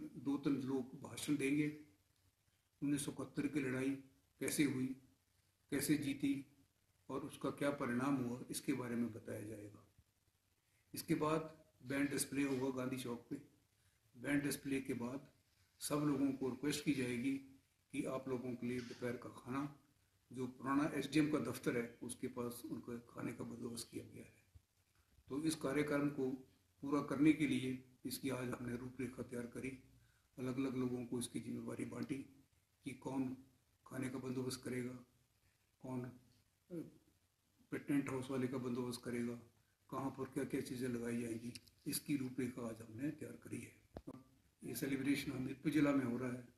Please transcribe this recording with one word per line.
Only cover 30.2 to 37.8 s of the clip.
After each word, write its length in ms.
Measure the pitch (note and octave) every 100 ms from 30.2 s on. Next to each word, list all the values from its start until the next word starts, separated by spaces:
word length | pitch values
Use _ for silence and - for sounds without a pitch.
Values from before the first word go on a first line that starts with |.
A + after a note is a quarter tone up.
| _ -
अलग-अलग 380 | B2+ B2+ C3+ B2
लोगों 280 | B2+ B2
को 140 | A#2+ B2
इसकी 220 | A#2+ B2
जिम्मेवारी 440 | A2+ A#2+ A#2 A#2+
बांटी 300 | A#2+ A#2+ A#2 C3+ - - - _ _ _
कि 60 | -
कौन 460 | B2 C3+ C3+ B2+ - - _ _ _ -
खाने 220 | C3 B2+
का 100 | B2+
बंदोबस्त 440 | B2+ B2+ B2+ -
करेगा, 340 | - B2+ B2 B2+ - _ _ _ _ _ _ _
कौन, 180 | C3 B2+ A#2+ A2+ - - _ _ _
अ, 120 | F3 C#3+ - _ _ _ _ _ _ _
टेंट 360 | C3